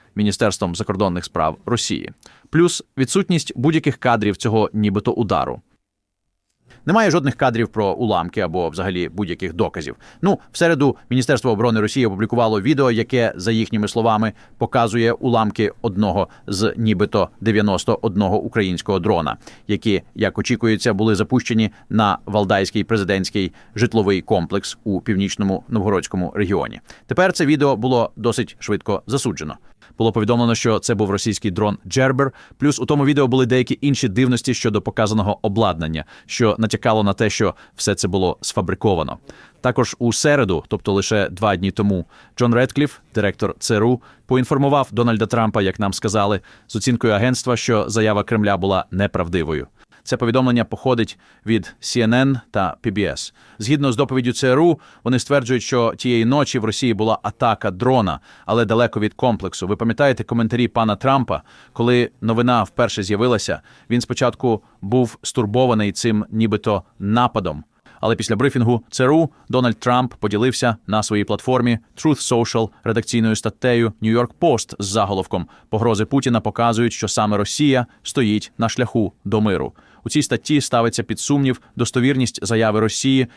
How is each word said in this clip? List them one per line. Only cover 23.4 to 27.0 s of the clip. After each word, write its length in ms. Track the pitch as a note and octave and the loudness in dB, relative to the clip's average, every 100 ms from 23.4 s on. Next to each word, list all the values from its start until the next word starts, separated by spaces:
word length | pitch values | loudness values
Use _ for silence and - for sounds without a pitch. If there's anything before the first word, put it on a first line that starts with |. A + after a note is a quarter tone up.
| F#2 - - - | -4 -6 -14 -2
житловий 460 | A2+ A2 G2+ G2 | 0 2 2 0
комплекс 560 | - G2+ E2 G2+ - - | 0 -2 0 -4 -6 -10
у 180 | - F#2 | -4 -4
північному 600 | - F#2+ G2 - G2 F#2+ - | -2 -2 -2 -2 -4 -4 -4
новгородському 640 | A2+ G2+ F#2+ E2 F#2+ F2+ - | -4 0 -2 -2 -4 -4 -2
регіоні. 460 | G2 F#2+ B1+ - - - | -2 0 -4 -10 -20 -20